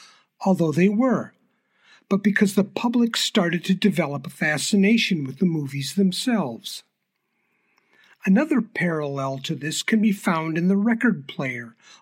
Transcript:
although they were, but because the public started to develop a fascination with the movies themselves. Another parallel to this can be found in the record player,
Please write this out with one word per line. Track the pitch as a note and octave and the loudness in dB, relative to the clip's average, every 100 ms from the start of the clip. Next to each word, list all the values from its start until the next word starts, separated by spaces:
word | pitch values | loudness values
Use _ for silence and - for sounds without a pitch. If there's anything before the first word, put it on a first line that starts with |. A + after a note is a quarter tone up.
| - _ _ - G3 | -20 _ _ -6 0
although | F3 E3 | 2 2
they | D3 F#3+ | 4 4
were, | G#3 C4 E3+ G#2+ _ _ _ _ _ _ _ - | 4 2 0 -4 _ _ _ _ _ _ _ -4
but | G3 | 0
because | G#3 G3 G3+ G3+ | 2 2 2 2
the | |
public | G3 - A#3+ A#3+ A#3 - | 0 -2 -2 0 0 0
started | - A3 E3+ E3+ - | -2 0 0 -2 -2
to | F#3 | 2
develop | G#3 D3+ D3 B2 - | 2 0 -2 -4 -10
a | |
fascination | - D#3 D3+ - G3+ G3 A3+ - E3+ C3 | -4 -2 -2 0 2 4 4 2 -2 -4
with | - | -2
the | F3+ | 0
movies | D#3+ C#3 C#3 C3+ G3 | 0 -4 -8 -6 0
themselves. | F#3+ F#3 B3+ A3 C#3 A2+ - - _ _ _ _ _ _ _ _ _ _ _ _ _ _ | 0 0 -2 -2 -2 -6 -14 -16 _ _ _ _ _ _ _ _ _ _ _ _ _ _
Another | G3 G3+ D#4 C4+ | 2 2 4 0
parallel | - - F3+ D#3 D3 C#3 C3+ C3+ | -2 -4 -2 -2 -4 -4 -4 -6
to | C#3 C#3+ | -8 -8
this | D3 D3 | -6 -6
can | - A3 | 0 2
be | G#3+ | 2
found | G3 - D#3+ D#3+ D#3+ | 2 0 0 -2 0
in | F3+ | 2
the | G3 | 2
record | A3 A#3 A#3+ D#3 C3+ | 2 2 2 0 -6
player, | - C3+ B2 A#2+ _ _ - | -8 -6 -6 -12 _ _ -14